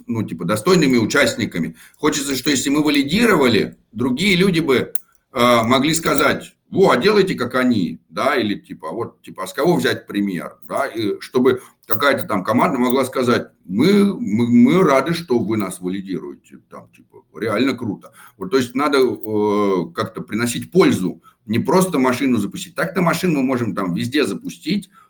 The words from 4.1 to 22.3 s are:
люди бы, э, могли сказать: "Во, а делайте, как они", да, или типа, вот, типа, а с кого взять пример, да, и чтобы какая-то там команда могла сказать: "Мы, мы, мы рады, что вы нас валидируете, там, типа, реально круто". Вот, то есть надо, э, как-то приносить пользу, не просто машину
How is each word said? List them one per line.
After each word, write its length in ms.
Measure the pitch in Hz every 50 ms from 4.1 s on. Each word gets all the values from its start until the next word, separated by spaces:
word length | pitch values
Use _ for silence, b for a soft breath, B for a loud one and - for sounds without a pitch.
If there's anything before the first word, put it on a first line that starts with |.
| 123 139 190 208 185 170
люди 220 | 185 202 165 160
бы, 320 | 139 135 127 107 - - - B B B B B B _ -
э, 300 | 127 120 120 120 117 113
могли 300 | 113 131 135 139 160 156
сказать: 600 | 160 - 160 143 139 143 127 101 - - - _ _ _ _
"Во, 200 | - 170 196 156
а 60 | 131 123
делайте, 380 | 143 208 214 202 180 175 123
как 200 | 120 120 120 -
они", 460 | 127 127 127 117 101 85 76 - - _ _
да, 260 | 80 98 117 139 147 131
или 180 | 107 104 95 82
типа, 320 | - - 80 - 78 78
вот, 300 | 90 110 113 - - _ _
типа, 200 | - 85 92 92
а 40 | -
с 60 | -
кого 220 | 135 147 175 165 127
взять 300 | 120 117 107 - - -
пример, 500 | 98 101 101 98 90 80 71 69 - - - -
да, 200 | 95 120 139 120
и 320 | - 117 110 98 95 -
чтобы 400 | - - - 127 123 131 - B B B B _ _ -
какая-то 400 | - - 143 139 127 117 98 -
там 160 | 107 98 95
команда 360 | 107 110 131 165 185 139 120
могла 260 | 123 123 123 135 127
сказать: 440 | 131 - 135 123 123 117 98 - - _ _ _
"Мы, 500 | 85 92 107 147 185 208 202 202 202 180 -
мы, 280 | - 95 101 113 120 120
мы 340 | 120 120 120 139 165 190 185
рады, 300 | 151 135 135 135 160 170
что 240 | 170 - - 123 117
вы 180 | 98 98 113 107
нас 240 | 98 90 85 -
валидируете, 800 | 90 90 95 101 92 95 90 78 - 71 65 - _ _ 69 62 _ _
там, 200 | - - - - _
типа, 300 | - _ _ _ - - _ _
реально 400 | - 107 113 101 110 131 139 -
круто". 380 | - 123 104 90 - - - B B B B B -
Вот, 140 | 95 90
то 60 | 135 131
есть 180 | 123 120 -
надо, 240 | 135 147 151 143 135
э, 920 | 127 117 104 - - 107 107 107 104 104 101 104 104 101 95 90 82 82 -
как-то 260 | 113 107 - - 95
приносить 500 | 82 - 104 110 120 120 - - - -
пользу, 500 | - 185 175 135 113 92 92 82 - b b b b b _ -
не 120 | 110 120
просто 400 | - 127 165 185 180 185 156 135
машину 380 | 127 127 120 127 143 131